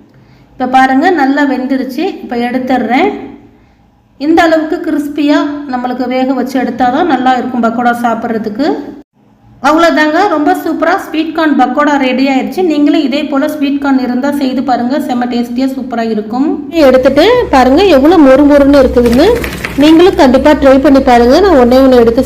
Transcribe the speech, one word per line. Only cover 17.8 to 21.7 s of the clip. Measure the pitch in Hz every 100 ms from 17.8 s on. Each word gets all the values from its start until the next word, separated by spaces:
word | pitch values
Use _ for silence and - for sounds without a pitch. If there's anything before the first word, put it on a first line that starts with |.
| 403 285
எவ்வளவு | 285 359 269
மொறு | 262 294
மொறுன்னு | 294 277 285
இருக்குதுன்னு. | 262 247 240 240 370 480 - - - -
நீங்களும் | 294 320 359 370
கண்டிப்பா | 277 262 285 294
ட்ரை | 269 269 269
பண்ணி | 269 -
பாருங்க. | 240 240 294
நான் | 403 302
ஒண்ணே | 240